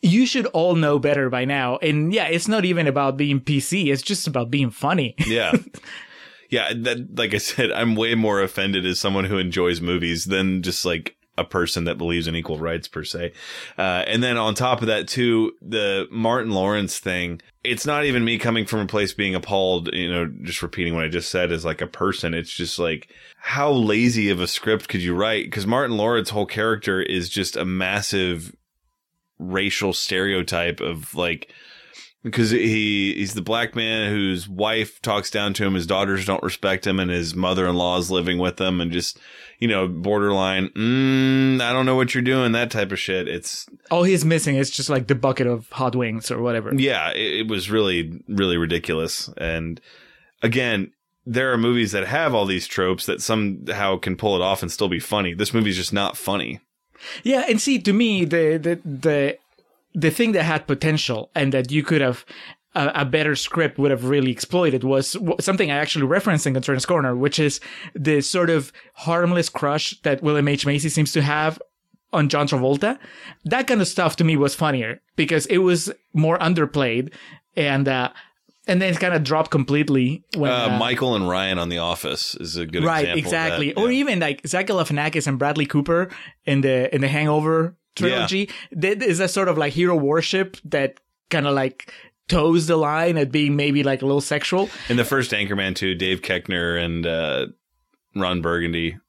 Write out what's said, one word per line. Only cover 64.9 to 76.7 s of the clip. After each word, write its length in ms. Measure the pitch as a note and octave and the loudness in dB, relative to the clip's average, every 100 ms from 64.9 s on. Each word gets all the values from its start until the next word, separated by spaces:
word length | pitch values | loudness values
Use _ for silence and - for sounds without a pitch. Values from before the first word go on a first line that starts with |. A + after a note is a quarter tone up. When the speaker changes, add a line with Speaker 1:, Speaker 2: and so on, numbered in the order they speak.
| C3+ C3+ | 2 0
Speaker 1:
w-, 240 | - F3+ - | -2 -2 0
something 300 | - F#3+ E3+ | 0 2 2
I 60 | C#3+ | 0
actually 300 | D3+ D#3 C3+ | 0 0 2
referenced 400 | F3+ G#3 D#3 D3+ | 2 4 2 2
in 80 | |
Concerns 300 | C3 B2+ C3+ - | 0 0 -2 2
Corner, 280 | F3 C3+ | 2 2
which 240 | B2 C#3+ C#3+ | 2 0 2
is 220 | D3 - - - - | 0 0 -12 -16 -14
the 260 | - D3 D3 | -4 2 2
sort 300 | C#3+ F3+ E3+ | 2 0 2
of 220 | D#3+ C#3 - - | 2 0 -14 -20
harmless 540 | - D#3+ E3+ F3 F3 E3 | -8 -2 2 4 2 0
crush 520 | - C#3+ D3+ - - | -2 -2 0 -4 -4
that 200 | D#3 C#3 | -2 0
William 260 | D3+ D3 C#3+ | 2 2 2
H. 180 | C#3+ C#3+ | 2 0
Macy 220 | C#3+ D3+ | 0 0
seems 240 | D#3 D3 | 0 2
to 100 | D#3+ | 2
have 380 | C#3+ D3+ D#3 D#3+ - _ _ _ _ | 2 2 0 -4 -16 _ _ _ _
on 160 | E3 D3 | 0 2
John 180 | D3 C#3+ | 2 2
Travolta. 500 | C#3 C3 C#3+ D3+ C4+ - - - - | 2 2 2 0 -2 -10 -20 -20 -10
That 220 | D#3+ A#3+ C4 | -2 -2 2
kind 140 | A#3 | 2
of 60 | F3+ | 2
stuff 280 | - E3+ - | 2 0 4
to 80 | |
me 120 | E3 D#3 | 4 4
was 180 | C#3 | 2
funnier 460 | - D#3 C3 A2 A#2 _ - | 2 0 0 -2 -8 _ -2
because 300 | D3 D#3+ - | 2 2 2
it 120 | F#3 | 4
was 340 | F#3 F3 G3 - _ | 4 4 0 -10 _
more 260 | - D#3 E3+ | 2 2 4
underplayed, 720 | E3 F3 D3 | 2 2 2